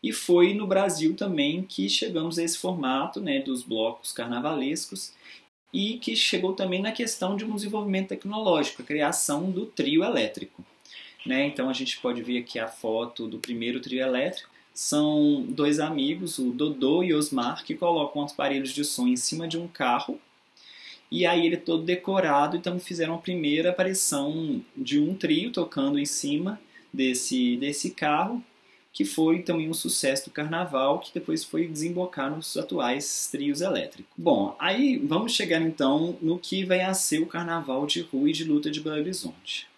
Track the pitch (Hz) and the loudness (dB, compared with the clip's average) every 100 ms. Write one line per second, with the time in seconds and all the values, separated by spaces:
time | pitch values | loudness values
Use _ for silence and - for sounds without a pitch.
0 | - 107 - 175 180 202 208 190 190 165 | -2 -4 4 8 8 6 2 4 4 2
1 | 160 - 202 170 143 170 185 - 190 - | 0 0 -2 2 2 0 -4 -4 0 0
2 | - 170 160 165 170 - 185 180 135 131 | 0 -2 -2 -2 -2 -2 -2 -2 0 0
3 | 160 - 185 139 135 127 120 110 110 113 | -2 -4 -2 -2 -2 -6 -4 0 0 -2
4 | - - 117 120 143 156 131 160 - 190 | -10 -8 -4 -2 -2 -2 -2 -4 -6 -10
5 | - - - - _ _ _ 185 202 247 | -12 -14 -20 -20 _ _ _ -2 -2 -2
6 | - 220 - 190 185 190 190 185 202 220 | -4 0 2 2 0 0 -2 0 -2 -2
7 | 226 - 185 202 220 208 208 214 208 190 | -4 -2 -2 -2 -2 -4 -4 -4 0 0
8 | 190 - 196 214 214 165 143 - 127 151 | -2 -6 -6 -2 2 4 2 -4 -6 0
9 | 143 - - 147 185 180 220 - 139 156 | 0 0 0 0 0 -2 -6 -2 2 2
10 | 196 175 110 - - - - _ - - | 2 2 0 -2 -12 -14 -20 _ -20 -20
11 | - - - 131 143 147 131 127 127 - | -20 -14 -2 0 0 0 -2 -2 -4 -2
12 | 127 120 117 123 120 120 113 - 113 110 | -2 -2 -2 -4 -2 -6 -6 -4 -2 -2
13 | 120 - 113 - - 117 117 123 120 127 | -2 -6 -8 -8 -6 -4 -2 -4 -4 -2
14 | 131 123 151 185 - _ _ - - 147 | 0 0 0 -4 -14 _ _ -8 -2 2
15 | 151 151 147 147 123 - 147 151 156 156 | 4 6 6 4 0 0 2 2 0 0
16 | 135 165 180 156 127 120 151 139 131 160 | -2 -2 -4 -2 -2 0 -2 2 4 4
17 | 180 151 147 135 120 160 - - 175 170 | 4 2 2 0 -2 -4 -6 -2 2 2
18 | 143 147 143 - 139 139 135 139 147 - | 0 -2 -6 -2 0 0 -2 -2 -2 0
19 | 123 127 - 156 165 165 170 - 131 127 | 2 2 0 -2 -4 -4 -6 -2 0 2
20 | - - _ _ _ _ - - - - | 0 -8 _ _ _ _ -20 -20 -20 -20
21 | _ 170 175 175 170 170 - 165 160 180 | _ 0 4 4 4 2 0 -2 0 -2
22 | - 190 170 143 147 175 180 180 - 170 | 0 2 4 4 2 0 -4 -6 -6 -4
23 | 160 165 - 180 151 151 175 180 185 190 | -2 -2 -4 -2 0 2 2 2 2 2
24 | - 147 143 160 160 127 - - 127 147 | 0 0 -2 -2 -2 -4 -4 -8 0 2
25 | 151 190 160 156 220 220 170 - 139 143 | 2 0 2 2 0 -2 -2 0 0 0
26 | 143 - 143 147 180 214 - - - - | 0 -2 -2 -2 -2 -6 -12 -20 -14 0
27 | 131 127 - 127 123 123 139 147 - - | 2 2 0 2 2 2 -2 -4 -6 -2
28 | 151 151 190 240 - _ _ _ _ - | 2 2 2 -2 -8 _ _ _ _ -4
29 | - - 160 165 175 165 156 165 - - | -2 2 4 4 2 -2 0 -2 0 0
30 | - 170 - - 151 165 180 131 135 143 | 2 0 -2 -6 -2 -2 0 2 2 2
31 | - - - 160 - 156 170 156 160 175 | 0 -8 -2 -2 -2 -2 -2 -2 -2 -2
32 | 180 - 135 151 160 - 165 170 123 131 | -4 -2 -4 -4 -4 -6 -4 0 0 0
33 | 143 - - 151 143 143 180 135 - - | -2 -4 -4 -2 -2 0 0 0 -4 -10
34 | - - 165 147 147 - 165 208 277 254 | -20 -2 4 4 2 -2 -2 4 4 4
35 | 139 160 233 - 190 160 160 156 135 147 | 2 2 2 0 2 2 2 2 4 4
36 | 165 175 160 175 - 190 185 185 185 185 | 2 0 0 -2 -2 -4 2 2 2 0
37 | - 156 165 170 170 170 135 131 147 - | 2 2 0 -2 -4 -4 -2 -2 0 -2
38 | 175 135 147 160 160 147 147 151 151 151 | -2 2 2 2 2 2 2 -4 -4 -2
39 | 156 185 85 - - - - | -2 -4 -8 -12 -10 -10 -10